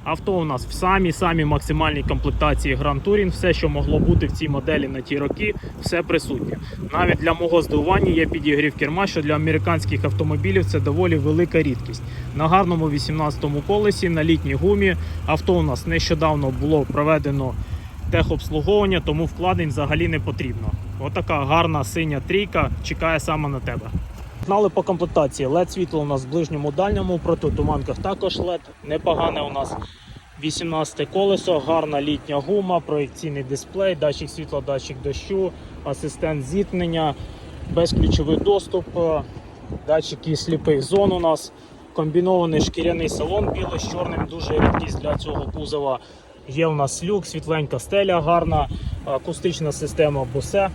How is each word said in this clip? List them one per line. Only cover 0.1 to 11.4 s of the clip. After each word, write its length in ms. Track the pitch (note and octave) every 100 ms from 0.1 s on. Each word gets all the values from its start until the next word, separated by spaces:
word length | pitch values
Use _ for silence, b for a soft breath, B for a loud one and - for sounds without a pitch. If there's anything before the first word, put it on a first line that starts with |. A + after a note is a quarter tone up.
| D#3+ -
у 120 | F#3+ D#3+
нас 200 | B2+ -
в 60 |
самій-самій 720 | - F#3 F#3+ F#3 D#3 F3+ E3 D3+
максимальній 580 | D3 - D#3 D#3 C#3+
комплектації 720 | C3+ C3+ C#3+ C#3 D3+ D3+ D3 C3
Grand 260 | D3 C#3
Touring. 280 | G3 G#3 F#3+
Все, 240 | - F3+
що 160 | - D#3+
могло 300 | C#3+ - -
бути 280 | - - D3
в 40 |
цій 180 | - D#3
моделі 380 | D#3+ F3+ D3+ C3+
на 140 | C3+
ті 160 | B2+ C#3+
роки, 360 | C#3+ - G#3 G#3 B B
все 220 | - E3+
присутнє. 540 | D#3+ E3 - C#3 - - B B -
Навіть 240 | D#3 F3 E3
для 160 | E3
мого 280 | E3 E3+ E3+
здивування 500 | D3 D3+ D3 G3 G3
є 140 | D#3+ D#3+
підігрів 500 | E3 D3 C#3+ D3+ -
керма, 320 | C#3+ D#3+ G3
що 140 | E3+
для 140 | D3 D3+
американських 720 | D3+ D#3 E3+ E3 - C3+ -
автомобілів 600 | - D#3 D3+ F#3 F#3+ E3+
це 140 | D#3
доволі 380 | C#3 D3+ F3+ D#3+
велика 460 | C#3+ D#3